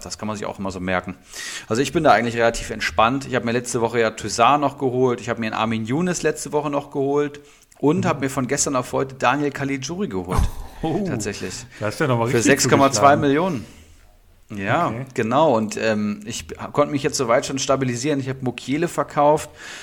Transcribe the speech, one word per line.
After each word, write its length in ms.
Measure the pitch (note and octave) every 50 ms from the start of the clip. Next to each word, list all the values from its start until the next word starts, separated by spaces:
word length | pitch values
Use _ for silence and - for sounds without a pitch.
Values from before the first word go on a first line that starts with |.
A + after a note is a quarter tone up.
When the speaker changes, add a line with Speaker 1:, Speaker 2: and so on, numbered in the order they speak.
| -
Speaker 1:
Das 120 | F2+ -
kann 120 | - A2 G#2+
man 80 | G#2+
sich 100 | G2+ -
auch 140 | - - G2
immer 100 | G2 F#2+
so 80 | F#2 F2+
merken. 380 | F2+ F#2 F#2 F2+ - G2 F2+ - - - - - - - - - -
Also 160 | - A2 A#2+
ich 100 | C#3+ C3+
bin 120 | - F3 D#3
da 80 | C3+
eigentlich 240 | G#2 G#2+ A#2+ A#2 A#2
relativ 340 | A#2 A2+ A#2 A#2 - - -
entspannt. 560 | A2+ A2 - - - A2 A2 A#2 C3+ C#3 C3
Ich 80 | B2+ B2+
hab 100 | A#2+ G#2+
mir 60 | A#2
letzte 300 | A2+ B2 A#2+ - - A#2+
Woche 180 | A2+ A2+ A#2 A#2+
ja 120 | A2+ A2
Toussaint 500 | G#2+ - - G#2+ - - A#2 B2+ C#3+ D3
noch 180 | C#3+ C3+ C3+ -
geholt, 420 | C#3 B2+ A#2+ B2+ C3 B2 A#2+ A#2
ich 80 | - A#2+
hab 120 | A2+ A2
mir 60 | A2+
einen 100 | A2 G2+
Armin 300 | F#2+ A2 A2+ A2+ A2 A2
Younes 360 | A2 C3 D#3+ F3+ F3+ E3 -
letzte 300 | D#3 D3+ D#3 - - C#3+
Woche 180 | C#3+ D3+ D3 D3+
noch 220 | C#3+ C#3+ C#3+ -
geholt. 480 | - C#3+ C3+ C#3 C#3 D3 D3 C#3+ C#3+ - - - - _ _ _ _ -
Und 260 | B2+ C#3+ E3 F#3+ F#3
Speaker 2:
Mhm. 40 | F3
Speaker 1:
hab 120 | D3+ C#3+
mir 100 | C#3 C3
von 160 | - C#3 B2+ A2+
gestern 260 | C#3+ D3 - D#3 C#3
auf 160 | B2+ A#2+ -
heute 220 | - C3 C3+ C3+ C3
Daniel 340 | - B2+ A#2+ C3 D3 D3 C#3+
Caligiuri 580 | - - C3+ C#3 C#3 C3+ C3+ C#3 E3+ F#3 G#3 -
geholt. 300 | F#2+ F#2+ F2 F2 F2+ - -
Speaker 2:
<laughs> 40 | - - - - - - -
Oh, 220 | - D#3+ C#3+ G#3 G3+
Speaker 1:
Tatsächlich. 580 | F3+ A2 A2 G#2+ G#2 G2 - G2+ F#2 - - - - - -
Speaker 2:
da 60 | G#2
hast 120 | G#2+ - -
du 40 | D#3+
ja 40 | C3+
noch 100 | B2 A#2
mal 80 | A2+ A#2
Speaker 1:
Für 60 | A#2
Speaker 2:
richtig 140 | A#2 G#2+ -
Speaker 1:
sechs 160 | C#3+ C3+ - B2+
Komma 200 | D3+ C#3 C#3 C3+
zwei 220 | C3+ G#2 - C#3 D3
Speaker 2:
zugeschlagen. 60 | D#3
Speaker 1:
Millionen. 420 | D3+ C#3 C#3 D3+ F3+ F#3+ D#3 G#2+ - - - - - - - - - - - _ _ _ _ _ _ - G#2+
Ja, 340 | G2 G2 G#2 B2+ D#3+ F3 C3
Speaker 2:
Okay. 180 | A2 A#2+ C3+ B2+ -
Speaker 1:
genau. 420 | C3 A2 A2 B2 C#3+ E3 D#3 A#2+
Und, 220 | A2 A2 G2+ G#2+ A2
ähm, 420 | A2 A2 G#2+ G#2 G#2 G#2 G#2 G#2 -
ich 200 | A#2+ A2 - -
b-, 80 | - A#2+ - A2 F#2+
konnte 200 | - D3 D3 D3
mich 100 | D3 C3
jetzt 140 | C#3 C#3+ B2
soweit 300 | - C3 A2+ A#2 C#3 C3
schon 120 | - C#3 C3
stabilisieren. 640 | - - C3+ C3 C3+ B2+ A#2+ A#2 B2+ D#3 D3 C#3
Ich 80 | B2 C3
hab 140 | C3 C3
Mukiele 440 | C3 B2 A#2+ - - B2+ C#3 D#3+ E3+
verkauft, 640 | D#3+ - D#3 C#3+ - - D3+ C#3+ D3 D#3 D#3 - - - - - - - -